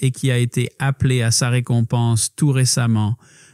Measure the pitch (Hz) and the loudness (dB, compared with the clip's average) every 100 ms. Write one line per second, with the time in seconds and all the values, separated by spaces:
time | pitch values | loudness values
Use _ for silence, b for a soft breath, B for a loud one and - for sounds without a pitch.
0 | 131 - 135 123 123 139 - - 139 135 | -4 -2 0 0 0 -2 -6 -4 -4 0
1 | 131 127 113 113 123 123 120 120 113 120 | 0 0 0 0 0 0 0 -2 0 0
2 | 117 113 - - 147 131 127 - 117 110 | 0 0 -2 -2 0 2 2 0 0 0
3 | 104 117 B B B | 0 -4 B B B